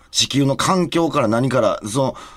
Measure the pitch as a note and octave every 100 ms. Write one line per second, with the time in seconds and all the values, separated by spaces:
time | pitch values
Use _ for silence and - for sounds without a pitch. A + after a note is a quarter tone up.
0 | _ - - C3 C#3 C3+ - F#3 E3+ E3+
1 | E3 C#3+ A#2 A2+ C3 B2 G#2+ - G#2 A#2
2 | C3 - -